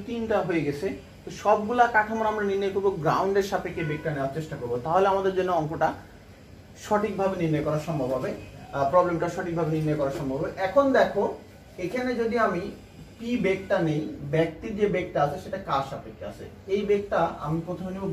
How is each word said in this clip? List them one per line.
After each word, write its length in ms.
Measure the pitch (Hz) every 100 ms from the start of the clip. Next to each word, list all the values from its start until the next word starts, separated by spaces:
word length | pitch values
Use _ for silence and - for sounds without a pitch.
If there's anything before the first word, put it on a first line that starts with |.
| 233
তিনটা 300 | 233 220 202 185
হয়ে 180 | 165 143
গেছে, 200 | - 190 - - -
তো 60 | - -
সবগুলা 400 | 202 214 208 247 233 220
কাঠামোর 360 | 214 220 214
আমরা 140 | 214 202
নির্ণয় 240 | 196 196 190
করবো 140 | 196 170
গ্রাউন্ডের 460 | 151 135 190 196 196
সাপেক্ষে 320 | 180 180 165 156
বেগটা 220 | 151 160 143
নেওয়ার 200 | 135 160
চেষ্টা 180 | 151 135
করবো, 140 | 120 123 156
তাহলে 220 | 180 196
আমাদের 200 | 190 190 185
জন্য 140 | 180 170
অঙ্কটা 300 | 151 160 156 - - - - - - - - - -
সঠিকভাবে 500 | 208 208 175 190 180
নির্ণয় 240 | 160 151 151
করা 120 | 151 -
সম্ভব 220 | 147 127 127
হবে, 140 | 202 -
আহ, 500 | - - - 139 139
প্রবলেমটা 360 | 180 175 165 170 185
সঠিকভাবে 360 | 180 165 156 156
নির্ণয় 220 | 156 147
করা 120 | 135 135
সম্ভব 180 | 135 139
হবে। 120 | 180 175 190
এখন 180 | 277 269 233
দেখো 240 | - 196 240 - - - - - 175
এখানে 260 | 247 254 226
যদি 160 | 220 233 214
আমি 160 | 175 208 - - - - -
পি 140 | 233 247 185
বেগটা 320 | 190 - 190 160
নেই, 140 | 151 - - 143 160
ব্যক্তির 380 | - - 226 202
যে 60 | 196 175
বেগটা 240 | 156 165 147
আছে 120 | -
সেটা 160 | 202 190 170
কার 160 | 139 -
সাপেক্ষে 340 | - 110 - 104
আছে? 140 | - - - 190
এই 80 | 202 202
বেগটা 300 | 202 - - 165 - 151
আমি 140 | 165 170
প্রথমে 240 | 175 185 190
নেব 100 | 180